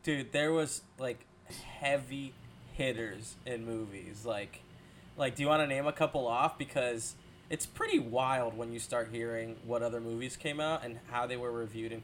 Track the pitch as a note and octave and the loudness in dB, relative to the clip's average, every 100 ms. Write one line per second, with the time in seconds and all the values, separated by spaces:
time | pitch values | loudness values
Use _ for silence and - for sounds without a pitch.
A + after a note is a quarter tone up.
0 | - C#3+ A#2 C#3+ D3+ D#3+ D3 - - - | 0 0 0 2 4 4 2 -2 -10 -6
1 | B2+ A2+ - - - - - - C#3 C#3 | -4 -4 -10 -20 -16 -14 -12 -2 2 2
2 | B2+ C#3 C#3 - - - - - C3 A2+ | 2 -6 -8 -10 -18 -18 -10 0 0 2
3 | A2 G2+ A2 - C3 A#2 A2+ A2 G#2+ G2 | -2 -4 -10 -10 -6 -4 -4 -4 -4 -8
4 | F#2 G2+ A2+ G#2 G2 - - - - - | -12 -8 -4 -2 -4 -10 -18 -20 -20 -20
5 | - - C3+ C3 C#3+ D#3 D3 C3+ D3 - | -12 0 0 2 6 6 6 4 2 4
6 | D#3 D3 A#2+ A#2+ D3+ - C#3 C#3 B2 A#2 | 2 4 2 4 4 2 -2 2 2 0
7 | - - - - - - - - A4 F4 | -4 -10 -18 -16 -6 -4 -4 -2 4 4
8 | A#2 B2 C3 C3 A#2 A2 A#2 A#2 - A#2+ | 4 2 4 4 2 -2 -6 -6 -2 0
9 | A2+ A#2 A#2 A2+ A2+ A2+ A#2 A#2+ A#2 A#2 | 0 -2 -2 -2 -4 -8 -2 0 2 0
10 | A#2 A2+ B2+ - D3+ D3 D#3 D#3+ B2 A2+ | -4 -4 -4 -4 -4 0 0 0 -2 -10
11 | - A#2+ B2 B2 B2 A#2 A2+ A2 A2 A2+ | -4 -2 0 -2 -2 -2 -4 -4 -6 -6